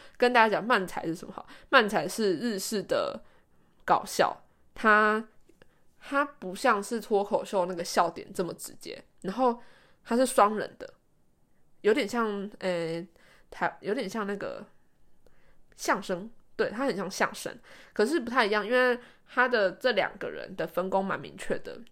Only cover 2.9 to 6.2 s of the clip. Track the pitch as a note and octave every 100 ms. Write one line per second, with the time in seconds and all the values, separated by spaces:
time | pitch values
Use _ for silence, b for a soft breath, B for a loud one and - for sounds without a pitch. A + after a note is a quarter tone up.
2.9 | A#2+ D2+ - b b b b b _ -
3.9 | E3+ - - - - - _ _ - A3
4.9 | G#3+ G#3+ G#3+ A3+ - - _ - _ _
5.9 | _ - C#4